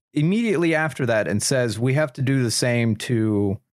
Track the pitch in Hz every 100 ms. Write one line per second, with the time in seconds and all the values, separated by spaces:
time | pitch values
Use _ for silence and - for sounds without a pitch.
0 | _ - 156 208 233 165 170 156 156 -
1 | 123 110 101 101 - 131 123 107 123 131
2 | 151 - 131 135 120 - 127 120 117 104
3 | - 120 110 104 101 98 _